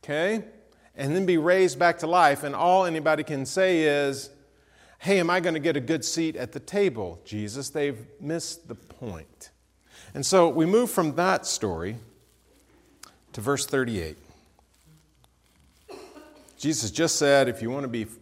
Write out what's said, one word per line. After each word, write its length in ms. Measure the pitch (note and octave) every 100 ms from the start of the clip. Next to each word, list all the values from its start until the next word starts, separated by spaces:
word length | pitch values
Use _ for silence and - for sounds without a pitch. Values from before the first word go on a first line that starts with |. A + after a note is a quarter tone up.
okay, 400 | - D3 F3+ A3 G#3 - _ _ _
"and 220 | - C#3 E3+
then 80 |
be 140 | F#3 F3
raised 400 | D#3+ F#3 F#3 C#3
back 180 | E3+ E3+
to 60 | D#3+
life." 360 | F3 D#3 C#3+
And 120 | D3
all 300 | C#3 F3 F#3
anybody 400 | F3+ D#3+ D3+ D#3
can 220 | D3+ C#3+ C3
say 380 | F#3 F#3+ E3+
is, 440 | D#3 C#3+ C#3+ C3 - - _ _ _ _ _ _
"Hey, 160 | D#3+ G3
am 120 | E3
I 100 | F3+
gonna 180 | F3 D#3+
get 200 | D#3 C#3+
a 20 |
good 240 | A#2+ D#3+
seat 320 | - - D#3+ -
at 160 | B2
the 80 | -
table, 600 | - G3+ G3 A2+ F#2 E2+
Jesus?" 460 | - G#2 G#2 B2 C3+
They've 340 | D#3 C#3+ A#2+ A2+ -
missed 480 | C#3 E3 - - -
the 60 |
point. 760 | A2+ - - B2 E2+ D2 _ - _ _ _ _ - -
And 140 | C#3 C3+
so 200 | F#3+ E3+
we 160 | C#3 D#3+
move 240 | G#3+ B3
from 240 | - D#3+
that 320 | C#3 F3+ F#3 -
story 500 | - G#2 E2 F2+ A#2 - _ _ _ _ _ _ _ _ _ - _ _
to 80 | -
verse 240 | A2 C#3
thirty-eight. 540 | - C#3 B2 G#2 D#2+ D2+ - - _ _ _ _ _ D#3 _ _ _ _ _ _ _ _ _ G4 - - - - - _
Jesus 320 | C#3+ D3+ A2
just 260 | G#2 E3 -
said, 320 | C#3+ C#3 B2+
"If 140 | A#2+
you 80 | A2+
wanna 180 | C3+ C3+
be 200 | A#2 G#2+ -